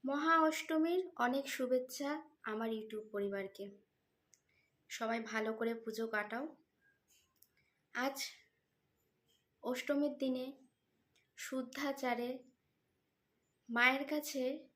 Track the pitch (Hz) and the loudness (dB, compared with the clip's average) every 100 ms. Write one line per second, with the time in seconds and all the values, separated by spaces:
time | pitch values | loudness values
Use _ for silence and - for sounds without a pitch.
0 | 262 285 320 330 311 311 - 320 320 359 | -2 0 6 8 6 4 0 4 4 4
1 | 370 - 240 269 277 - 254 254 254 - | 0 0 2 2 -2 -2 2 2 0 -4
2 | 285 302 - _ - 214 226 220 220 214 | -2 -4 -6 _ -6 -4 -2 -4 -4 -8
3 | 214 208 202 196 190 - 202 202 _ _ | -6 -4 -2 -2 -6 -8 -14 -14 _ _
4 | _ _ _ _ _ _ _ _ _ - | _ _ _ _ _ _ _ _ _ -4
5 | 226 233 226 220 214 220 226 226 226 220 | -2 -2 -2 -2 0 0 -2 -2 -4 -4
6 | 226 214 208 226 311 - _ _ _ _ | -2 -2 -2 -4 -6 -10 _ _ _ _
7 | _ _ _ _ - _ _ _ _ 240 | _ _ _ _ -20 _ _ _ _ -2
8 | 269 277 - - _ _ _ _ _ _ | 0 -2 -8 -10 _ _ _ _ _ _
9 | _ _ _ _ _ _ 226 254 - 285 | _ _ _ _ _ _ -4 -4 0 2
10 | 294 - 269 254 254 285 - _ _ _ | 2 0 -2 0 -4 -12 -20 _ _ _
11 | _ _ _ - - 262 247 277 285 277 | _ _ _ -12 -6 -4 -4 -4 -2 0
12 | 254 240 240 254 - _ _ _ _ _ | 0 0 -2 -6 -12 _ _ _ _ _
13 | _ _ _ _ _ _ - 233 247 269 | _ _ _ _ _ _ -4 4 6 6
14 | 277 302 294 277 254 302 - | 0 -2 -2 -2 -2 -2 -10